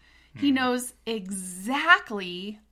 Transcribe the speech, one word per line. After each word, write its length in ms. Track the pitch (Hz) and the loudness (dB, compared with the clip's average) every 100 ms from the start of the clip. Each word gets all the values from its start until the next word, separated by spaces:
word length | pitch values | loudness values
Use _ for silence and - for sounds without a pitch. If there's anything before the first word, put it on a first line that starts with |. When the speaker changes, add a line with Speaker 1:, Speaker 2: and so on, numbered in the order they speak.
| _ _ _ - | _ _ _ 0
Speaker 1:
He 120 | 285 | 2
Speaker 2:
Hmm. 60 | 262 | 4
Speaker 1:
knows 380 | 254 247 247 - - | 4 0 -2 -10 -6
exactly 1500 | 220 185 196 185 180 196 269 311 370 - 208 185 175 202 214 _ | -6 -6 -8 -10 -8 -4 0 4 4 4 -8 -6 -8 -10 -12 _